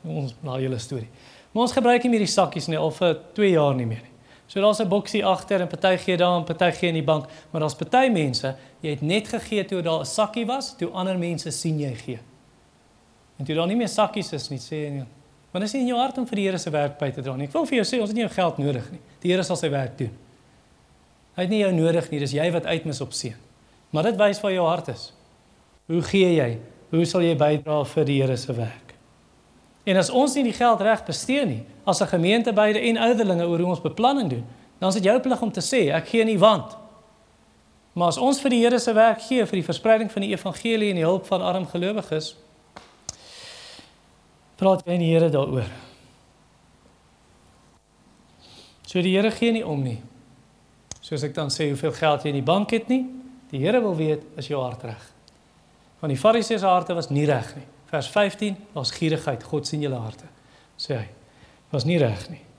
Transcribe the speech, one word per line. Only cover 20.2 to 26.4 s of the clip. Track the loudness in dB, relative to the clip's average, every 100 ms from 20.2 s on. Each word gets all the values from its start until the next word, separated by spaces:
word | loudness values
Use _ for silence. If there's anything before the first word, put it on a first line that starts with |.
| -20 _ _ _ _ _ _ _ _ _ _
Hy | -6
het | -2
nie | 2
jou | 2
nodig | 4 2 2 -2
nie, | -4
dis | -2
jy | -2 0
wat | -2
uitmis | -2 -4 -4 -8
op | -8
seën. | -8 -10 -12 -20 _ _ _ _
Maar | 0
dit | 0 4
wys | 2 2
waar | -2
jou | 0 0
hart | 0 -6
is. | -12 -14 _ _ _ _ _ _ _ -4
Hoe | -2
gee | 0 4 4
jy? | 4